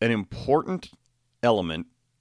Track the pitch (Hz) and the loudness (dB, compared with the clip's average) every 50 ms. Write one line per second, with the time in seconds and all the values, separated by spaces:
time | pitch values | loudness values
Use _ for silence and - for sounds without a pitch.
0 | 107 117 117 107 98 - - - - - 135 156 - - 185 180 - - - _ | 0 0 0 0 -2 -6 -10 -10 0 2 2 2 2 0 -6 -6 -6 -12 -20 _
1 | _ _ _ _ _ _ _ _ - 120 113 104 90 82 80 80 80 - _ _ | _ _ _ _ _ _ _ _ 2 2 2 2 0 -2 -4 -6 -8 -12 _ _
2 | _ _ _ _ | _ _ _ _